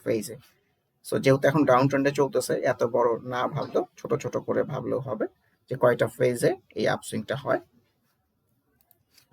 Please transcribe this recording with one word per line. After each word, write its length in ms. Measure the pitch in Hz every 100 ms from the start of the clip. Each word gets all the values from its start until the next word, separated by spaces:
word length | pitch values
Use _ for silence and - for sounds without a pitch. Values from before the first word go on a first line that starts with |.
ফেজে। 320 | 117 113 110 110 _ _ _ _ _ _ -
So 60 | 110
যেহেতু 220 | 135 135 143
এখন 100 | 156 131
ডাউন 140 | 127 135
ট্রেন্ডে 220 | 139 139 143
চলতেছে, 340 | 135 127 - 147 143
এত 100 | - 120 120
বড় 140 | 117 113 123
না 80 | 123 127 143
ভাবলেও, 280 | - - - -
ছোট 120 | - 143
ছোট 120 | 123 - -
করে 140 | 113 -
ভাবলেও 300 | 110 113 110 127
হবে 180 | 117 370 _ _ _ -
যে 60 | 131
কয়টা 240 | 123 113 117 -
ফেজে 340 | 127 120 147 - _ -
এই 60 | 101 104
আপসুইংটা 400 | - 113 - 120
হয়। 180 | 123 - - _ _ _ _ _ _ _ _ _ _ _ _ _ _ _ -